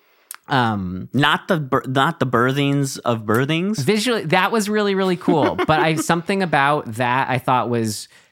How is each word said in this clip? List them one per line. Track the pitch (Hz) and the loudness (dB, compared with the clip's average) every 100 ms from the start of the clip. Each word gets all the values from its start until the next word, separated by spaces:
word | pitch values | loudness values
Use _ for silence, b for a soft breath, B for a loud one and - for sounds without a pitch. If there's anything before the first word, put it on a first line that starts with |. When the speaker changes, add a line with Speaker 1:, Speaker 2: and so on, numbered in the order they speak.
| B B B B - | B B B B -2
Speaker 1:
Um, | 135 117 101 90 92 120 | 0 2 0 -4 -8 -4
Speaker 2:
Not | 127 147 175 - | 0 2 2 0
the | 170 | -2
bir-, | 131 135 131 | 0 -2 0
not | 135 143 - | 0 0 0
the | 135 | 0
birthings | 117 127 139 139 139 135 - | 2 2 2 0 0 -2 -4
of | 123 113 110 | -4 -2 0
birthings. | 113 139 160 190 214 | 0 0 -2 -2 -2
Speaker 1:
Visually, | 131 214 240 220 160 | 0 0 0 -2 0
that | 185 185 | 0 2
was | 226 202 | 0 0
really, | 214 202 190 | 0 0 0
really | 190 175 | 0 0
cool. | - 165 - 165 | 2 2 2 0
Speaker 2:
<laughs> | 339 | 2
Speaker 1:
But | 156 | 2
I, | 160 160 | 2 0
something | - 170 185 196 | 0 -2 0 -2
about | 175 147 139 151 120 110 | 0 2 2 0 -4 -4
that | 123 127 127 | 0 0 0
I | 127 | -2
thought | - 127 113 | 0 0 0
was, | 117 110 104 - b b | 0 -2 -4 -12 b b